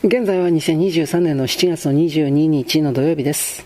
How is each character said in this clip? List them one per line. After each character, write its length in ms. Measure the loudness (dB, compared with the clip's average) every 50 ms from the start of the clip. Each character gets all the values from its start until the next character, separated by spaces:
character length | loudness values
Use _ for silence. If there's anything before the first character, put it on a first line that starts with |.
| 2
現 220 | 2 2 2 0
在 140 | 0 0 0
は 100 | 2 2
二 120 | 0 0
千 180 | 0 0 0 0
二 100 | 0 0
十 160 | 0 -2 -2
三 180 | 0 0 0 0
年 140 | 0 0
の 80 | -2 -2
七 220 | -4 -2 0 0
月 180 | 0 0 0 -2
の 60 | 0
二 180 | 2 2 2 2
十 180 | 0 0 0
二 200 | 2 2 2 2
日 340 | 2 2 0 0 0 0 0
の 100 | 0 0
土 120 | 0 0 0
曜 120 | 0 0
日 80 | 0 -2
で 100 | -2 -2
す。 300 | -4 -6 -8 -10 -12 -18